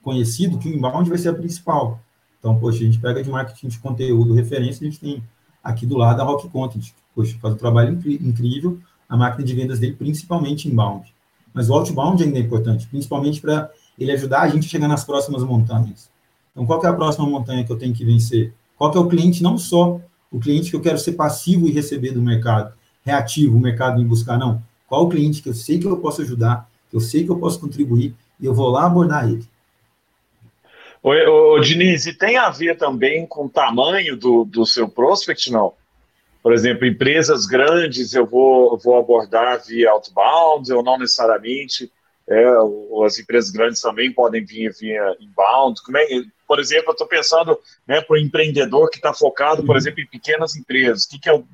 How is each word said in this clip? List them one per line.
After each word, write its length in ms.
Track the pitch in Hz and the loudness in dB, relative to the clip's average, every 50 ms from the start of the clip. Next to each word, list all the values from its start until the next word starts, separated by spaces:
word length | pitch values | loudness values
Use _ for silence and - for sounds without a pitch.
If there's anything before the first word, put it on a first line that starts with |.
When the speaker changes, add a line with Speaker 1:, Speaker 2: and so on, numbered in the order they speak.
| - | -10
Speaker 1:
conhecido, 560 | 135 131 127 117 113 - - 175 170 - - | -6 -4 -2 -2 -4 -2 -2 -2 -2 -2 -4
que 100 | - 160 | -6 -6
o 60 | 156 | -6
inbound 340 | 143 127 - 160 165 180 170 | -4 -4 -4 -2 0 -2 0
vai 100 | 175 175 | 0 -2
ser 100 | 170 170 | -2 -2
a 60 | 151 | -4
principal. 680 | 151 165 170 - - - 170 156 143 127 113 113 - - _ _ _ _ _ _ _ | -4 -6 -10 -10 -10 -6 -4 -2 -2 -2 -4 -6 -10 -14 _ _ _ _ _ _ _
Então, 200 | - 113 113 113 | -2 0 0 0
poxa, 200 | 113 120 110 117 | 2 0 -2 0
a 80 | 117 | 0
gente 120 | 113 113 - | 0 0 0
pega 240 | - 123 123 135 131 | 0 -2 -4 -4 -6
de 80 | 135 | -6
marketing 380 | 131 131 127 117 - - - 127 | -6 -8 -8 -10 -12 -14 -14 -12
de 100 | 113 - | -12 -10
conteúdo, 560 | - 135 127 117 131 131 120 113 117 117 113 | -10 -10 -8 -6 -2 0 2 2 2 4 4
referência, 500 | 120 117 113 139 127 120 127 - - - | 2 2 0 -4 -4 -4 -4 -6 -6 -8
a 60 | 147 | -10
gente 80 | 147 - | -10 -10
tem 240 | - 143 143 127 113 - _ _ _ _ _ _ _ | -10 -10 -10 -10 -12 -18 _ _ _ _ _ _ _
aqui 240 | - 113 113 120 | -8 -8 -6 -4
do 100 | 120 139 | -4 0
lado 240 | 123 117 117 117 139 | 2 2 2 2 2
a 40 | 135 | 0
Rock 240 | 143 143 139 - - | -2 -4 -4 -6 -8
Content, 380 | - 131 131 123 113 113 113 | -8 -8 -8 -8 -8 -10 -12
que, 80 | - _ _ _ _ _ | -12 _ _ _ _ _
poxa, 240 | 117 110 113 - - | -4 -4 -4 -4 -8
faz 140 | - 110 107 | -6 -6 -6
um 40 | - | -2
trabalho 340 | 120 117 117 117 120 123 175 | -2 2 4 4 4 2 0
incri-, 260 | 175 170 151 143 139 | -4 -4 -4 -4 -4
incrível, 600 | - 123 117 117 120 123 127 143 156 180 175 175 - _ _ _ _ _ | -2 -4 -4 -2 -2 -4 -4 -4 -4 -6 -6 -6 -12 _ _ _ _ _
a 80 | 123 | -2
máquina 280 | 117 123 123 120 131 139 | 0 0 0 -2 -4 -6
de 100 | 123 127 | -4 -4
vendas 240 | 123 131 127 131 113 | -4 -4 -4 -4 -4
dele, 160 | 120 143 - | -4 -4 -6
principalmente 720 | - - 147 151 - - - 175 165 147 139 147 147 - | -6 -6 -6 -6 -6 -6 -6 -4 -4 -2 -4 -6 -6 -4
inbound. 480 | 151 123 110 104 101 101 95 - _ _ _ _ _ _ _ _ _ - | -2 0 0 0 0 -2 -8 -14 _ _ _ _ _ _ _ _ _ -6
Mas 160 | 127 117 110 | -4 -2 2
o 40 | 139 | 2
outbound 460 | 151 - - 147 135 139 170 190 175 | 2 0 0 -4 -4 -2 0 0 2
ainda 180 | 165 147 135 127 | 0 0 0 -2
é 40 | 113 | -2
importante, 440 | 113 117 107 113 117 110 113 - - | -2 -2 -2 0 0 -2 -2 -4 -6
principalmente 520 | 139 139 139 - 147 139 139 147 147 151 | -8 -8 -8 -6 -6 -4 -2 -2 -4 -4
pra 300 | - 156 151 151 156 - - _ _ _ _ | -2 -2 -2 -2 -2 -6 -14 _ _ _ _
ele 140 | - 131 135 | -8 -4 -4
ajudar 300 | 143 135 135 131 135 139 | -4 -4 -4 0 0 2
a 80 | - 147 | 2 2
gente 180 | 143 156 151 | 2 0 -2
a 40 | - | -2
chegar 180 | - 165 147 147 | -2 -2 0 0
nas 160 | 147 143 - | 0 -2 -2
próximas 400 | - 143 139 139 - 143 127 127 | -4 -4 -4 -2 -2 -4 -4 -4
montanhas. 680 | 131 123 113 113 113 110 113 117 104 92 - - _ _ _ _ _ _ _ _ _ | 0 2 0 0 2 0 -2 -2 -2 -4 -16 -20 _ _ _ _ _ _ _ _ _
Então, 160 | _ 131 123 | _ -8 -4
qual 140 | 117 165 180 | -2 -2 0
que 60 | 190 | 2
é 20 | 175 | 0
a 60 | 175 | 0
próxima 320 | 165 160 156 147 156 147 | 0 -2 -2 -2 -2 -2
montanha 360 | 143 143 139 120 120 127 127 117 | -4 -2 -4 -6 -6 -6 -6 -6
que 80 | 117 | -6
eu 80 | 120 113 | -6 -6
tenho 160 | 127 127 113 | -6 -6 -6
que 100 | 113 117 | -4 0
vencer? 480 | 117 120 117 113 - 120 113 110 - - _ _ _ _ | 2 2 2 2 2 0 -2 -2 -2 -6 _ _ _ _
Qual 140 | - 147 151 | -2 -2 0
que 80 | 151 180 | 2 2
é 20 | |
o 60 | 175 | 2
cliente, 360 | 175 175 165 165 180 170 - 170 | 2 2 2 2 2 0 2 0
não 140 | 185 233 | 0 0
só 440 | 240 - - 175 175 175 175 175 175 - _ _ _ _ _ | 0 -4 0 2 2 2 2 0 -4 -10 _ _ _ _ _
o 100 | - 120 | -10 -8
cliente 300 | 113 147 143 156 175 - | -2 0 0 0 -2 -2
que 60 | - | -6
eu 40 | 147 | -4
quero 180 | 151 170 151 147 | -2 -2 -2 -2
ser 140 | - 170 170 | -4 -6 -4
passivo 560 | 175 151 147 - - - 175 180 175 170 156 | -2 -4 -4 -4 -4 0 0 2 2 2 2
e 20 | |
receber 400 | 143 147 147 - 143 135 123 131 | 0 0 -2 -4 -6 -6 -6 -6
do 120 | 127 120 120 | -2 -2 0
mercado, 500 | 120 117 113 113 120 110 107 104 - - _ _ _ _ _ _ | 0 0 0 0 0 0 -2 -2 -4 -12 _ _ _ _ _ _
reativo, 520 | 135 143 139 120 - - 156 147 131 113 | -4 -2 -2 -2 -4 -2 0 2 4 4
o 40 | 120 | 4
mercado 380 | 123 127 113 117 131 127 123 120 | 2 2 0 -2 -2 -2 0 0
me 60 | 120 | 0
buscar, 340 | 117 117 113 113 123 120 123 | 2 0 0 0 0 -2 -2
não. 240 | 131 120 113 113 - _ _ _ _ - | 0 -2 -4 -4 -6 _ _ _ _ -6
Qual 160 | 135 147 175 | 0 0 0
o 40 | 170 | 2
cliente 340 | 175 151 147 151 147 - - | 2 0 0 0 -2 -4 -6
que 60 | 131 | -10
eu 60 | 117 | -10
sei 240 | 113 - - 156 175 | -10 -4 -2 -2 -2
que 80 | 175 | 0
eu 100 | 196 185 - | -2 -4 -2
posso 240 | - 151 151 - 147 | -4 -6 -6 -6 -6
ajudar, 460 | 123 123 117 113 117 120 117 - _ _ _ _ _ | -6 -4 -2 0 0 0 -2 -4 _ _ _ _ _
que 60 | - | -4
eu 40 | 110 | -4
sei 240 | 113 - - 151 175 | -4 -2 -2 -2 0
que 60 | 175 | 0
eu 80 | 175 175 | -2 -2
posso 220 | 165 - - - | -2 -4 -4 -4
contribuir, 540 | 151 139 - 147 143 123 117 120 117 - - _ _ _ _ _ | -8 -10 -4 -4 -2 0 2 0 0 0 -6 _ _ _ _ _
e 60 | - | -4
eu 80 | 131 117 | -2 0
vou 140 | 120 135 123 | 0 2 2
lá 180 | 123 135 165 | 2 2 2
abordar 420 | 180 175 180 170 156 147 - 120 113 | 2 4 4 2 2 0 0 0 -2
ele. 180 | 117 113 - - _ _ _ _ _ _ _ _ _ _ _ _ _ _ _ _ _ _ _ - _ _ _ _ _ - - - - _ - | -2 -4 -6 -14 _ _ _ _ _ _ _ _ _ _ _ _ _ _ _ _ _ _ _ -20 _ _ _ _ _ -20 -20 -20 -20 _ 0
Speaker 2:
Ô, 80 | 135 | 2
ô, 440 | 143 160 160 156 156 156 156 156 156 | 4 4 6 6 6 8 8 8 8
ô, 40 | 147 | 6
Diniz, 460 | 127 131 165 170 180 185 175 147 - | 6 4 2 4 4 4 2 2 -2
e 60 | 170 147 | -6 -6
tem 240 | - 196 214 240 | -2 0 2 2
a 120 | 254 240 190 | 2 2 0
ver 280 | 143 127 165 170 165 | 0 -2 -2 -4 -2
também 500 | - 160 143 131 117 120 139 151 165 170 | 0 -2 -2 -2 0 0 0 0 0 -6
com 200 | - - 147 143 | -8 -10 -10 -10
o 20 | 131 | -4
tamanho 680 | - - 139 120 117 120 135 160 185 196 180 156 135 | 0 0 0 2 2 2 0 2 0 -2 -2 -4 -6
do, 280 | 110 117 127 120 117 113 | -4 2 4 4 4 4
do 200 | 104 95 117 113 | 2 0 0 0
seu 240 | - - 127 113 101 | 0 2 0 -2 -4
prospect, 600 | - - 120 151 196 - - - 156 - - 131 | 0 0 2 2 2 2 0 -6 -6 -6 -4 -2
não? 240 | 120 110 101 92 - _ _ _ _ _ _ _ _ _ _ _ _ _ - | 0 0 0 0 -2 _ _ _ _ _ _ _ _ _ _ _ _ _ 2
Por 100 | 117 117 | 4 4
exemplo, 340 | 113 107 123 117 - 127 | 4 4 2 0 2 0
empresas 600 | 123 104 - 135 135 147 160 156 - 151 120 104 | 0 0 2 2 2 2 2 4 2 2 0 0
grandes 680 | 95 127 127 135 151 165 175 170 151 123 127 123 110 117 | 0 2 2 4 4 4 2 0 -2 -4 -6 -8 -4 0
eu 120 | 131 120 | 0 0
vou, 520 | 110 117 127 131 135 131 127 123 120 120 - | 2 4 4 4 6 6 6 6 4 4 2
vou 200 | - 123 123 123 | 2 2 4 4
abordar 600 | 120 117 120 113 107 98 110 113 117 123 123 117 - | 4 4 2 2 2 2 0 0 2 2 -2 -4 -6
via 260 | - 113 117 117 110 | -8 0 2 4 4
outbound, 840 | 107 107 - - - - 101 123 147 165 165 160 156 143 131 123 127 | 4 4 0 -4 -2 0 2 4 4 4 4 4 2 2 0 -2 -2
ou 100 | 120 120 | 0 2
não 160 | 127 131 131 | 0 0 -2
necessariamente, 920 | 127 113 - - 120 113 110 101 104 117 127 139 143 127 - - 127 - _ _ _ _ _ _ _ - | 0 -2 -2 0 2 2 2 0 0 -6 -6 -6 -6 -8 -10 -10 -10 -12 _ _ _ _ _ _ _ 0
é, 300 | 104 110 120 123 123 113 | 4 4 6 6 6 6
ou 460 | 110 107 104 104 104 - 113 107 107 | 4 4 0 -6 -10 -8 -2 2 2
as 140 | 107 107 - | 2 0 -2
empresas 320 | 104 - 117 120 110 98 | -8 0 0 0 0 0
grandes 300 | 95 107 113 120 117 - | -2 0 0 0 0 -2
também 320 | - 117 110 110 123 131 120 | -4 -4 -4 -2 -4 -4 0
podem 320 | 127 120 113 107 113 104 | 2 0 2 0 -2 -8
vir 280 | 101 107 110 110 110 95 - | -8 -10 -8 -8 -8 -8 -8
via 380 | 110 110 107 107 104 98 92 - | -10 -8 -4 -2 -2 -2 -4 -6
inbound. 600 | 104 104 98 - 98 104 120 131 135 127 113 - - | -10 -16 -2 0 2 4 4 4 2 2 0 -4 -12
Como 140 | - 131 147 | -4 0 0
é, 80 | 156 147 131 123 123 110 _ _ _ | 0 0 0 -6 -6 -8 _ _ _
por 140 | - 147 143 | -2 0 0
exemplo, 300 | 143 143 151 160 160 156 | 0 0 0 0 0 0
eu 60 | 160 | -2
tô 100 | - 160 | -4 -4
pensando, 520 | 156 170 160 - - 165 165 165 160 151 - _ - - _ _ | -2 -2 -2 -2 2 2 0 2 2 0 -2 _ -18 -20 _ _
né, 140 | - 139 156 | -2 -2 -2
pro 160 | 151 - 156 | 0 2 0
empreendedor 720 | 151 151 139 - 156 160 156 139 143 131 117 202 143 160 160 | 2 2 0 0 0 0 0 0 -2 -2 0 2 2 2 2
que 100 | - - | 0 -2
tá 120 | - 151 - | -4 -4 -2
focado, 500 | - 151 135 - - 143 151 160 156 147 | 2 0 0 2 0 0 0 0 0 2
por 80 | 147 | 2
Speaker 1:
Uhum. 60 | 143 | 2
Speaker 2:
exemplo, 240 | 135 127 147 147 - | 2 2 -2 -6 -8
em 60 | 139 | -14
pequenas 480 | - _ 117 _ - 156 156 165 156 - | -14 _ -18 _ -4 -2 -2 -2 -6 -8
empresas, 480 | 151 127 - 131 135 131 120 113 98 - | -12 -12 -4 -2 0 2 2 2 0 -2
o 40 | - | -8
que 100 | - 143 | -8 -10
que 100 | - 175 | 0 0
é 60 | 156 | 0
o, 100 | 143 - _ | 0 0 _